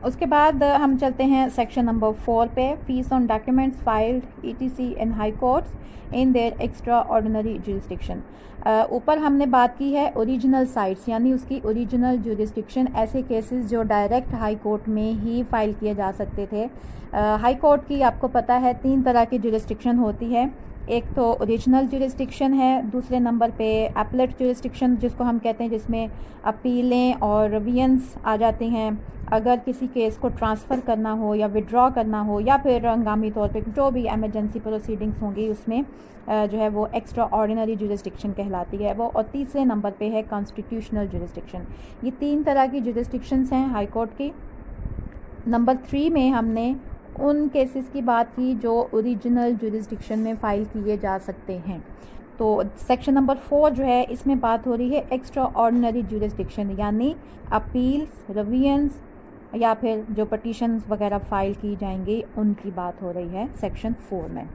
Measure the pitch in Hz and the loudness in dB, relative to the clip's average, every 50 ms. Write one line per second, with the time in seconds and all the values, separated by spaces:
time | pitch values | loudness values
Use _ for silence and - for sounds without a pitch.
0 | - 254 254 - 349 262 302 294 294 311 311 269 285 285 285 277 294 277 269 254 | -4 -4 -4 -2 -2 2 4 6 6 6 6 4 4 4 4 4 4 4 2 4
1 | 285 262 254 - 262 269 277 262 262 262 254 - 233 226 - 262 240 233 226 226 | 2 0 0 2 4 4 6 4 4 2 2 0 -2 0 0 0 0 2 2 2
2 | 214 214 214 214 - - 233 226 233 233 - - 254 262 294 302 - - 262 254 | 2 2 0 0 -2 0 2 2 2 2 2 0 0 0 0 -4 -4 -4 -2 -2
3 | 254 - 269 262 247 226 220 214 214 - 254 262 269 269 262 - - - 220 214 | 0 0 2 2 4 4 2 0 0 2 2 4 4 2 0 -2 -2 0 2 2
4 | 220 226 247 254 247 - - - - 254 226 220 262 254 254 - 254 247 - - | 2 2 0 -2 -4 -8 -14 -10 -8 -8 -6 -4 -4 -4 -4 -4 -4 -4 -2 -2
5 | 226 226 226 214 214 214 214 - - 247 254 302 - - - - - - - - | -2 -2 -2 0 -2 -2 -2 0 0 2 2 2 0 -2 -10 -14 -14 -14 -16 -16
6 | - - - 240 262 262 254 247 233 233 226 - - 240 - - - 240 240 240 | -12 -6 -2 2 4 4 4 4 4 2 0 -2 -4 -6 -6 -6 -2 2 2 2
7 | - - 226 226 214 220 220 214 214 226 220 - - - 196 196 - - 180 175 | 2 4 2 0 2 2 0 0 -2 -2 -4 -6 -6 -4 -6 -6 -6 -6 -8 -8
8 | - - 180 180 - - - - - - - - - - 220 220 220 - - 247 | -6 -6 -6 -8 -10 -14 -18 -20 -20 -20 -16 -4 0 2 4 4 4 2 0 -2
9 | 240 - 302 311 311 294 277 277 285 254 240 254 247 240 240 - 277 277 277 285 | 2 2 2 4 4 4 4 4 4 4 6 4 4 4 2 0 -2 0 2 2
10 | 285 302 - 254 220 220 262 247 220 269 262 262 262 254 254 240 208 190 190 190 | 0 0 0 0 0 0 0 2 4 4 4 4 4 2 0 0 0 0 -2 -2
11 | - - 226 226 233 254 262 254 254 - 269 277 - 214 220 226 240 202 254 247 | -4 -4 -2 2 2 2 2 2 0 -4 -6 -4 -2 -2 -2 0 -2 0 2 2
12 | 247 254 254 247 202 233 214 202 214 214 - - 214 - - 262 262 254 - 214 | 4 4 2 2 0 -2 -2 -2 -2 -2 -2 -6 -8 -4 0 0 0 0 2 0
13 | 220 220 - 269 254 262 247 220 220 214 247 254 240 202 220 233 226 214 214 208 | 0 0 0 -4 -2 0 -2 -2 -2 -2 -4 -4 -2 -2 0 0 2 2 2 2
14 | 202 208 226 247 247 - - 233 226 214 214 214 - 208 214 208 214 220 220 208 | 2 4 2 2 0 0 -4 -2 -2 -2 -2 -2 -2 -2 -2 -2 -2 -2 0 0
15 | 214 220 226 220 202 233 233 240 247 214 - 233 220 214 208 208 220 208 208 196 | 0 0 -2 -2 -2 -2 0 -2 -2 0 0 0 2 0 -2 -2 -2 -2 -2 0
16 | 202 190 190 - 208 196 - - 202 196 - 208 220 254 - - - - - - | -2 -2 -2 -4 -6 -6 -4 -6 -6 -4 -2 -4 -4 -4 -6 -12 -16 -16 -16 -14
17 | - - - - 208 214 214 214 220 240 269 262 - 302 294 285 294 - 285 285 | -14 -6 -2 0 2 2 2 4 4 2 2 4 6 6 6 6 4 -2 0 4
18 | 277 240 233 - - 254 254 254 226 - 247 247 254 254 247 247 - 269 269 269 | 4 4 2 2 -4 0 2 0 2 4 2 4 4 2 0 2 0 2 2 4
19 | 254 262 247 240 233 233 254 247 208 233 220 220 214 - 226 214 - 247 240 240 | 4 4 6 4 4 4 2 -2 0 0 0 0 -2 -4 -8 -2 0 2 4 4
20 | 247 214 208 - 233 233 247 233 247 262 262 - - - - - - - - 240 | 4 2 0 -2 -2 0 2 2 2 0 -2 -8 -14 -14 -12 -12 -6 -2 -2 -2
21 | 233 - - - 247 233 226 - - 202 226 226 - 254 254 262 269 262 269 269 | -2 -2 -2 2 2 2 2 2 2 0 0 2 4 6 6 6 6 2 0 0
22 | 269 262 262 - 269 254 - - 285 269 269 269 254 254 262 262 - 214 202 254 | -2 -2 -2 -4 -6 -6 -2 -2 0 2 4 4 4 4 4 2 0 -2 -2 -4
23 | 247 - 247 254 240 240 233 233 233 233 - - 226 220 220 220 220 220 - - | -2 0 0 2 2 2 2 2 2 0 0 0 0 2 2 2 2 0 0 -2
24 | 214 214 - 254 254 254 262 - 262 254 247 240 - 247 - - 262 254 247 220 | -2 -2 2 0 0 0 0 0 0 0 0 0 -4 -8 -4 0 2 2 2 4
25 | 233 240 233 - - 247 240 233 220 233 220 220 233 233 226 220 214 - 226 226 | 2 -2 -2 0 0 0 0 0 0 0 -2 0 -2 -2 -2 -4 -2 -2 -2 -2
26 | 226 220 - - - - - - - 208 220 214 - 254 247 247 247 254 240 247 | -2 -4 -6 -10 -12 -14 -14 -6 -2 -2 -2 0 0 0 2 2 2 4 4 4
27 | 247 254 247 - - 214 208 214 214 214 208 220 208 214 247 247 254 262 262 254 | 4 4 2 2 2 2 4 4 4 4 2 0 0 0 2 2 4 6 4 4
28 | 262 - - - - - 220 208 226 226 220 220 226 226 240 226 220 220 214 214 | 2 -2 -12 -8 -2 -2 0 2 2 2 2 2 0 -2 0 0 0 -2 -2 -4
29 | - - - - - - - 220 214 247 247 240 247 - 254 254 262 254 - 247 | -6 -10 -12 -12 -6 0 0 2 4 4 2 2 2 -4 -4 -4 -4 -4 -2 0
30 | 226 220 - - - 247 - - 233 220 214 214 - - - 254 247 - 233 220 | 0 0 0 -2 -2 -4 -2 0 -2 -2 -2 -2 -2 -2 -4 -2 0 0 0 0
31 | 220 220 214 220 226 208 208 214 214 208 202 214 214 214 214 247 247 262 262 254 | 0 -2 -2 -2 0 0 0 2 0 2 0 -2 -2 2 4 4 4 4 4 2
32 | 226 220 214 214 208 214 208 208 202 233 269 277 277 285 247 233 226 233 226 233 | 0 0 0 0 0 0 0 0 2 4 4 4 4 4 2 2 2 2 2 2
33 | 233 214 208 214 220 214 214 220 208 208 - 220 214 233 208 285 277 277 254 247 | 2 2 0 0 0 0 0 0 -2 0 0 -2 -6 -4 0 2 2 2 2 0
34 | 240 220 - 214 220 214 208 220 208 208 214 226 214 220 220 214 214 - 220 202 | -2 -2 -2 -2 -2 -2 -2 -2 -4 -2 -4 -6 -6 -4 -4 -4 -4 -4 -6 -4
35 | 208 214 208 - 220 208 196 196 220 220 214 214 - - 220 240 285 277 - - | -2 -4 -4 -2 -4 -4 -4 -2 -2 -2 -4 -4 -4 -2 -2 -2 -2 -4 -8 -20
36 | - - - - - - 214 214 214 208 196 220 214 214 208 208 214 214 - 214 | -20 -20 -20 -18 -6 -2 0 2 2 0 2 0 0 0 2 0 -2 -2 -2 -6
37 | 226 - - - 233 - - 208 220 208 220 226 220 220 220 196 208 208 208 202 | -6 -4 -2 -2 -2 0 2 0 2 2 0 0 0 -2 -2 -2 -2 -4 -4 -4
38 | - 196 - - - 208 196 - 196 202 190 180 175 - - 202 208 208 196 202 | -6 -8 -12 -6 -6 -6 -4 -4 -4 -4 -4 -4 -6 -6 -6 -4 -2 -2 -2 -2
39 | 233 233 - - 220 214 - 277 285 262 - 285 269 254 226 208 208 202 196 - | -4 -2 0 -2 -2 -2 -4 -6 -6 -4 -2 0 2 2 2 2 -2 -4 -4 -2
40 | 214 214 226 220 220 220 214 208 202 - - - 202 196 - 226 214 - - 208 | -4 -2 -2 -2 -4 -2 -4 -6 -6 -6 -8 -12 -10 -8 -8 -8 -6 -4 -4 -2
41 | 202 190 180 175 175 175 - 180 - - - 180 170 - - - - - - - | -2 -2 -4 -6 -8 -8 -10 -12 -14 -12 -12 -12 -12 -12 -12 -14 -14 -16 -14 -6
42 | - 240 254 - 285 294 294 294 302 311 277 277 262 262 247 285 233 240 233 233 | -6 -6 -4 -2 -2 0 0 2 2 2 4 4 4 2 2 -2 -2 -2 -2 -2
43 | 240 240 - 254 - - 269 262 262 254 262 262 262 269 254 214 202 202 - 226 | -4 -4 -4 -8 -4 0 0 0 2 2 2 0 0 0 0 -2 -2 -2 -2 -4
44 | 233 220 - - 277 285 330 - - - - - - - - - - - - - | -4 -4 -4 -6 -8 -8 -8 -10 -14 -14 -14 -14 -14 -14 -12 -8 -8 -8 -6 -6
45 | - - - - - - - - - 226 226 233 240 233 262 254 254 - - 277 | -8 -10 -12 -14 -16 -16 -16 -8 -2 0 2 4 4 4 4 2 0 -4 -2 0
46 | 294 330 330 302 254 262 269 240 226 220 226 226 233 240 262 277 - - - - | 2 2 4 4 4 4 4 2 2 0 0 0 0 -2 -2 -4 -6 -12 -14 -14
47 | - - - - 262 285 294 294 294 294 - 294 262 262 262 269 254 254 - 277 | -14 -14 -8 -2 0 2 2 2 2 0 2 2 0 2 0 -6 -8 -6 -6 -4
48 | 247 233 240 233 233 233 - - 254 254 262 220 220 233 226 233 240 - - 220 | 0 2 2 2 2 0 0 -2 0 0 0 0 0 0 2 2 0 2 0 0
49 | 220 247 247 202 - 240 240 240 240 240 240 208 226 220 208 220 214 208 220 202 | 0 0 -2 -2 0 0 2 2 2 2 0 0 -2 -4 -4 -4 -6 -6 -10 -10
50 | - - 220 220 220 220 226 220 - 214 208 202 214 208 - 220 202 208 214 208 | -8 -6 -4 -2 -2 -2 -4 -4 -2 -2 0 0 -2 -4 -6 -6 -2 -2 -2 -2
51 | 202 202 190 190 190 - 185 - - - 190 180 165 175 190 160 - - - - | -2 -2 -2 -4 -4 -8 -12 -10 -8 -10 -8 -8 -6 -8 -8 -8 -10 -14 -18 -18
52 | - - - - - - - - 233 214 214 214 220 208 - - - - 254 247 | -18 -18 -18 -18 -18 -18 -6 -2 2 2 2 2 0 -2 -4 -10 0 0 0 2
53 | - - 269 277 269 254 269 269 - - 294 285 302 302 277 233 269 269 247 247 | 2 2 4 4 4 4 2 0 -2 0 4 6 6 6 4 4 2 2 4 2
54 | 247 - 240 247 - 269 277 254 262 233 226 226 226 254 240 233 247 247 269 294 | 2 0 -4 -4 0 0 0 2 2 2 2 2 0 -2 -2 0 0 0 0 0
55 | - - 254 262 262 - - 285 262 254 - - 226 233 233 240 240 233 220 240 | -2 -2 -4 -4 -4 -4 -2 -2 -2 0 2 2 2 4 4 4 2 2 2 0
56 | 226 190 214 214 208 214 208 - 190 - - - 208 196 196 190 208 208 208 214 | -2 -2 -4 -2 -2 -4 -4 -4 -6 -6 -4 -4 -4 -4 -2 -2 -2 0 0 2
57 | 240 277 320 - - - - - - - - 220 214 - - 254 247 254 269 285 | 0 0 -2 -4 -12 -20 -20 -18 -8 -2 -2 -2 -2 -2 -2 0 0 2 2 0
58 | 311 302 - - - - 196 208 208 208 233 254 262 277 277 277 294 277 277 - | -2 -4 -10 -18 -14 -8 -4 -4 -2 0 2 2 4 4 4 4 2 0 -2 -6
59 | - - - - - - - - - - - 226 233 226 220 220 233 233 226 214 | -16 -20 -20 -20 -20 -20 -20 -20 -18 -10 -4 0 2 2 2 2 0 0 0 -2
60 | 220 220 220 196 214 220 - 214 220 233 226 - 240 233 226 226 214 - 214 202 | -4 -4 -2 -2 -2 -2 -2 -4 -4 -4 -4 -2 -2 0 0 -2 -2 -4 -4 -2
61 | 208 202 208 202 196 - 220 196 196 196 202 - - 208 208 185 214 196 185 190 | 0 -2 -2 -2 -4 -2 -2 -2 0 -2 -2 -4 -4 -6 -4 -4 -4 -6 -4 -4
62 | 190 185 214 233 - - - - 214 214 202 202 - 202 185 175 180 180 175 - | -2 -2 -2 -2 -4 -6 -4 0 0 0 0 0 -4 -10 -8 -6 -6 -6 -6 -8
63 | 196 180 175 180 180 170 175 185 220 294 - - - 196 - - - 220 240 233 | -8 -8 -6 -6 -8 -6 -6 -6 -6 -8 -6 -6 -6 -6 -6 -4 -4 -6 -6 -6
64 | - - 208 185 160 160 165 143 139 156 - | -8 -8 -6 -6 -6 -6 -8 -10 -10 -10 -12